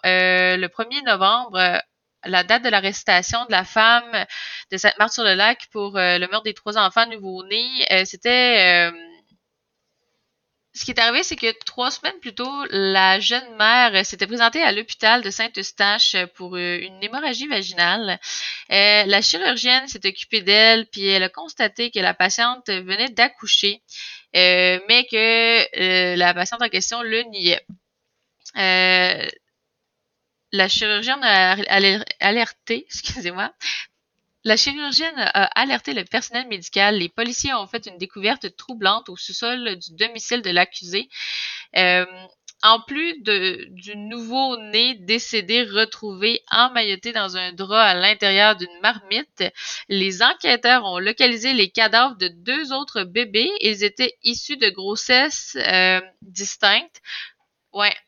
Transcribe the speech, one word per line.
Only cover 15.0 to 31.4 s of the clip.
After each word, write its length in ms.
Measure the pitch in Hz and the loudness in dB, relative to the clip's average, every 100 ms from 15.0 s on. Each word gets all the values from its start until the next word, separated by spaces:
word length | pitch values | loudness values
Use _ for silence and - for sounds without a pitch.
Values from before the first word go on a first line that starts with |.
| 220 240 | 2 2
de 80 | 202 | 0
Saint-Eustache 840 | 196 226 202 196 - 202 208 - 190 180 - | -6 -6 -6 -10 -2 0 2 2 0 -4 -8
pour, 220 | 180 180 | -10 -6
euh, 200 | 175 175 | -4 -4
une 200 | 180 190 | -6 -10
hémorragie 460 | 202 254 302 240 294 | -8 -6 -4 -6 -4
vaginale. 720 | 226 185 175 175 202 208 180 - - - - - | -6 -6 -2 0 0 -2 -6 -8 -10 -10 -12 -2
Euh, 340 | 196 202 208 196 | 4 6 6 4
la 160 | 202 | 2
chirurgienne 680 | - 330 381 240 247 254 269 | 2 0 0 0 2 0 0
s'est 180 | 220 196 | -6 -6
occupée 360 | 190 - 220 | -6 -4 -4
d'elle, 440 | 185 208 220 226 220 | 2 6 6 4 0
puis 160 | - 196 | -6 0
elle 160 | 190 | 0
a 60 | 185 | 0
constaté 600 | - 226 - 220 196 233 | -6 -16 -4 -4 -2 -6
que 100 | 214 | 0
la 140 | 185 | 0
patiente 560 | 180 185 - 240 254 247 | 2 0 0 -2 -2 -6
venait 400 | 190 185 196 254 | -8 -4 -4 -4
d'accoucher, 720 | 226 240 - 214 - 202 208 _ - - - _ 180 | 2 0 0 0 2 2 -2 _ -18 -18 -18 _ 4
euh, 440 | 180 180 180 180 202 | 6 6 4 2 2
mais 200 | 240 254 | 2 4
que, 1000 | 226 226 226 226 226 - - 185 185 180 | 0 2 4 4 2 0 -2 0 2 2
euh, 20 | 175 | 2
la 200 | 175 175 | 2 2
patiente 260 | 180 233 | -4 -4
en 80 | 233 | -4
question 320 | 180 - 233 | -2 -4 -6
le 220 | 233 220 | -4 -4
niait. 420 | 233 208 175 170 _ - _ _ _ _ _ _ - - | -4 -4 0 0 _ -20 _ _ _ _ _ _ -14 -4
Euh, 680 | 190 185 185 185 180 - - - _ _ _ _ _ _ _ _ _ _ _ | 0 2 4 2 2 -2 -6 -12 _ _ _ _ _ _ _ _ _ _ _
la 140 | 202 190 | 0 0
chirurgienne 560 | - 214 208 233 277 | 2 0 -2 -2 -2
a 280 | 254 196 | 2 4